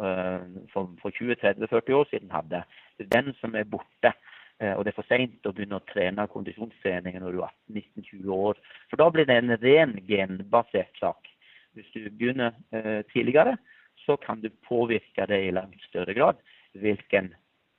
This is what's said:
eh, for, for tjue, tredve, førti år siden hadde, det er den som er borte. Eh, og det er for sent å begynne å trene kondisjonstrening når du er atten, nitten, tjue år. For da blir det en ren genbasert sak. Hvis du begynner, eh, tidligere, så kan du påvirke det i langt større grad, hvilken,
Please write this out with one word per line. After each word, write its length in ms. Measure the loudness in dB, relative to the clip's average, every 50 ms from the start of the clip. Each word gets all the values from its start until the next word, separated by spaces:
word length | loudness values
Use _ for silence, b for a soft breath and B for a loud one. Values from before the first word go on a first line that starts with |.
| -4
eh, 420 | -4 -2 -2 -2 -4 -6 -6 -8 -12 -16 -18 -18 -8 -6
for, 180 | -6 -6 -6 -10 -10
for 140 | -10 -10 -8
tjue, 200 | -6 -4 -4 -2 0
tredve, 280 | 0 0 0 0 -2 0
førti 240 | 0 0 0 2 2
år 140 | 2 2 0
siden 200 | -2 -6 -6 -6
hadde, 320 | -6 -6 -6 -6 -8 -8 -8 B B B B B B
det 100 | -16 -2
er 80 | 0 0 2
den 140 | 2 0 -6 -8
som 160 | -8 -6 -4
er 80 | -4 -4
borte. 480 | -4 -6 -10 -10 -14 _ _ 2 2 2 B B B B B B B B -6
Eh, 140 | -4 -2 -2
og 80 | -2 -2
det 80 | -4
er 80 | -4 -6
for 80 | -2
sent 400 | 0 0 2 2 -2 -4 _ -8
å 60 | -8 -6
begynne 240 | -6 -6 -6 -6 -8
å 80 | -10
trene 400 | -6 -2 -2 0 0 0 -2 -4 -4
kondisjonstrening 840 | -6 -10 -10 -10 -10 -12 -12 -14 -12 _ -4 -4 -4 -2 -4 -8 -10 -8
når 100 | -8 -6
du 80 | -6 -6
er 80 | -6
atten, 300 | -8 -10 _ _ -12 -12 -12
nitten, 280 | -12 _ _ -20 -18 -18
tjue 300 | -16 -10 -6 -4 -2 0 0 -2
år. 100 | -2 -4 B B B B B B
For 80 | 2 4
da 80 | 4 6 6
blir 160 | 4 4 4
det 100 | 4 4
en 160 | 4 2 0 2 6
ren 320 | 6 6 8 6 4 0 -4 -4 0
genbasert 920 | 0 0 0 -2 -4 -8 -2 2 2 2 2 2 -2 -4 -4 -4 _ -4
sak. 320 | -4 -4 -4 -4 -10 -20 _ b b b b b b b _
Hvis 140 | -20 -20 _ -14
du 140 | -12 -12 -12
begynner, 420 | -6 -2 -2 -2 0 0 -2 -2 -4 -8 -12 _ -8
eh, 260 | -6 -4 -4 -4 -4 -6 -2 -2
tidligere, 420 | 0 0 4 6 6 6 6 2 -2 b b b b b b b _ -2
så 120 | -2 -2 0
kan 220 | -2 -8 -8 -8
du 80 | -8 -10 -12 _ _
påvirke 580 | -2 0 0 2 2 0 -2 -4 _ _ -4 -2 0
det 100 | 0 0 0
i 40 | 0 -2
langt 260 | -2 -4 -6 -12 -20 -18
større 260 | -8 -6 -6 -4 -2 0
grad, 260 | 2 4 2 2 0 b b b b b b -12
hvilken, 560 | -4 -2 -2 -2 -2 -2 0 0 0 0 -2 -8 _ _ _ _ _ _ _ _